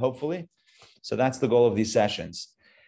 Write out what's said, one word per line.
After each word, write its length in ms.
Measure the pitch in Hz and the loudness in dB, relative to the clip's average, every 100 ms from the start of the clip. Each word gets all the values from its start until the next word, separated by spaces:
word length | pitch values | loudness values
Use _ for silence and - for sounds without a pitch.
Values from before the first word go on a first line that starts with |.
hopefully. 480 | 127 123 151 180 170 _ _ _ - _ | -4 -4 -6 -8 -12 _ _ _ -20 _
So 120 | - | -6
that's 240 | 110 131 127 | -2 0 0
the 80 | 120 | 2
goal 220 | 120 120 | 4 4
of 80 | 101 | 2
these 160 | 110 | 0
sessions. 560 | 120 104 98 82 85 - _ _ _ | 2 2 -2 -10 -14 -18 _ _ _